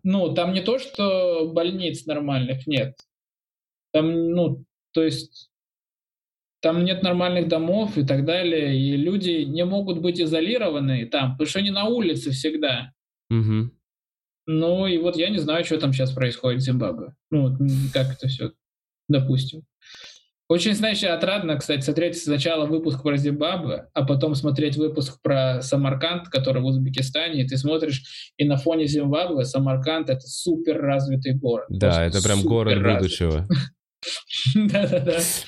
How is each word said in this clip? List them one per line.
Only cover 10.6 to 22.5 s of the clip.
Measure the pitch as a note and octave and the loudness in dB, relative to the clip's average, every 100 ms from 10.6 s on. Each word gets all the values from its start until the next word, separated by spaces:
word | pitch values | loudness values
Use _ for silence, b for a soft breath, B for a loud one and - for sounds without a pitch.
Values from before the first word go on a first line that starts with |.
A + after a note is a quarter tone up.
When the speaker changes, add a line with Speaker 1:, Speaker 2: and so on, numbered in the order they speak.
| G3 D3 C3+ B2+ A#2 | 0 0 0 -2 -2
Speaker 1:
там, | C#3+ C3 | -2 -2
потому | C3+ D3+ | -2 -2
что | F#3+ | -2
они | G3+ | -2
на | G3 G#3+ | 0 0
улице | A#3+ F3+ D3 D3 | 0 0 -2 -2
всегда. | C3 D#3 D#3 D3 A#2+ C3 _ _ _ - | -2 -2 0 0 0 -4 _ _ _ -2
Speaker 2:
Мгм. | A2+ A2 A2 A#2+ - _ _ _ _ _ _ - | 0 2 2 -2 -8 _ _ _ _ _ _ -2
Speaker 1:
Ну, | D#3+ E3 F3+ F#3+ | 0 2 2 2
и | E3+ | 2
вот | F3 D#3+ | 0 0
я | F#3 | 0
не | G3+ | 0
знаю, | D3 E3 | 0 -2
что | E3+ D#3 | 0 0
там | C#3+ | 0
щас | C3+ C3 | 0 0
происходит | C3 B2 - B2+ B2+ | 0 -2 0 -2 0
в | C3 | 0
Зимбабве. | B2+ G2+ D#2+ F2 - - | 0 0 -4 -10 -14 -2
Ну, | D3+ C3 | 2 2
вот, | C3 | 2
м, | C#3 C3+ C#3 | 0 2 0
как | C3+ C3 | 0 -2
это | - B2+ | -2 -4
все, | - - - _ _ _ _ - | -4 -8 -10 _ _ _ _ 0
допустим. | C#3+ C3+ C3 C3 D#3+ - _ B B B B B _ - | 2 4 0 0 -8 -20 _ B B B B B _ -2
Очень, | E3+ G#3+ G3+ | 0 2 0
знаешь, | A3 G3+ | 0 0
отрадно, | F#3+ E3 F3 G3+ E3 C#3 | 0 0 0 0 -2 -4
кстати, | - C#3+ | -2 -2
смотреть | D3+ D3 E3+ E3+ | 0 0 0 -2
сначала | D3 C#3+ E3 | -2 0 0